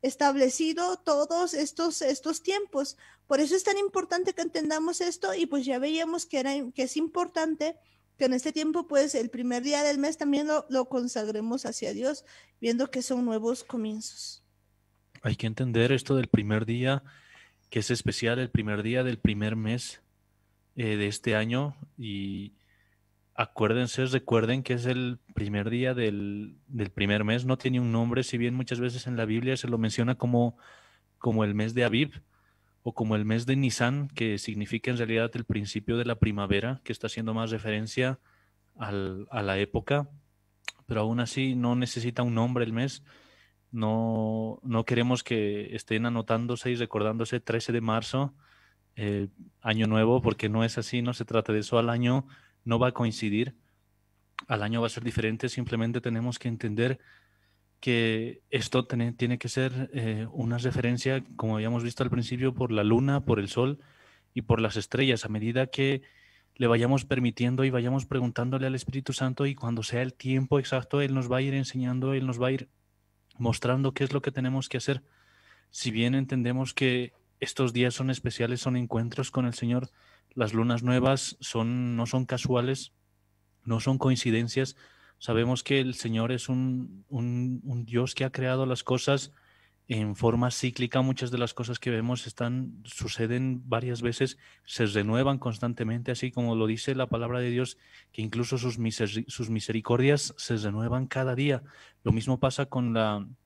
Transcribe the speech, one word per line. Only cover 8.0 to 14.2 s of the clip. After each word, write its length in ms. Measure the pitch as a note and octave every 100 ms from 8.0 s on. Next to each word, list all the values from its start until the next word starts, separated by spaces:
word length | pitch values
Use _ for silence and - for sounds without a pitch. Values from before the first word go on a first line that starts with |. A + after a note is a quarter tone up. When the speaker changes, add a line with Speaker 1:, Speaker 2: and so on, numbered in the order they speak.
| _ _
Speaker 1:
que 60 |
en 100 | C4
este 200 | B3+ D#4
tiempo, 340 | D#4 D#4 E4 E4+
pues, 260 | C#4+ C#4+
el 160 | C#4 A#3+
primer 320 | A#3 B3 B3
día 220 | C4 D4
del 140 | D4 C#4+
mes 200 | C#4+ D#4
también 300 | D4 C#4+ D4+
lo, 180 | D4+ D4+
lo 180 | C4 B3+
consagremos 800 | C4 B3 B3 G#3+ G#3+ A3+ B3+ G#3
hacia 260 | A3+ G#3+
Dios, 320 | G#3 B3+ D4 - - - _
viendo 280 | A#3 A#3 C4+
que 120 | C4
son 240 | B3 B3+ B3
nuevos 400 | A3 A3+ C4 -
comienzos. 800 | B3 A3 G#3+ A3 -